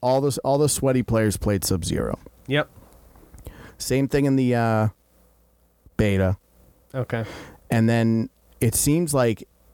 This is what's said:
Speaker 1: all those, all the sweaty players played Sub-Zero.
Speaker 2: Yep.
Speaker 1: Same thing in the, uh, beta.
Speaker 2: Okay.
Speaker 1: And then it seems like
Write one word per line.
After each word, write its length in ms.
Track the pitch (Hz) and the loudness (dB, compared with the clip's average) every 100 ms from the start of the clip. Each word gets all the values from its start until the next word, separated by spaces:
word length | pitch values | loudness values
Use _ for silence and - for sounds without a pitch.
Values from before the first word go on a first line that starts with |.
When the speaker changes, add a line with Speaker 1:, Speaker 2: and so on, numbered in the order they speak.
Speaker 1:
all 180 | 123 131 | 0 2
those, 160 | 143 - | 2 -2
all 180 | 135 143 | 0 2
the 100 | 147 | 2
sweaty 340 | - 135 127 | 2 0 0
players 340 | - 113 110 95 | 0 2 2 0
played 260 | 107 101 | -2 -2
Sub-Zero. 540 | - 92 85 80 57 - - _ - | 0 -2 -2 -4 -4 -6 -10 _ -4
Speaker 2:
Yep. 220 | 143 - - - - - - - - - - - - | -2 -2 -10 -20 -20 -20 -20 -20 -20 -20 -18 -20 -12
Speaker 1:
Same 300 | - 131 139 | -4 -2 0
thing 160 | 143 | 2
in 120 | 139 135 | 2 2
the, 180 | 127 | 2
uh, 340 | 120 113 110 107 - _ _ _ _ _ _ _ _ - - | 2 2 2 0 -2 _ _ _ _ _ _ _ _ -16 -2
beta. 400 | 107 98 95 98 _ _ - _ _ | 0 2 0 -2 _ _ -20 _ _
Speaker 2:
Okay. 300 | 135 117 117 110 - - - - | -10 -6 -6 -8 -12 -20 -18 -2
Speaker 1:
And 180 | 117 113 | 0 2
then 420 | 117 113 113 120 _ _ - | 2 2 0 -2 _ _ -2
it 140 | 117 | -2
seems 380 | - 143 156 170 | 0 0 0 0
like 340 | 139 120 104 - _ _ | 0 0 -2 -8 _ _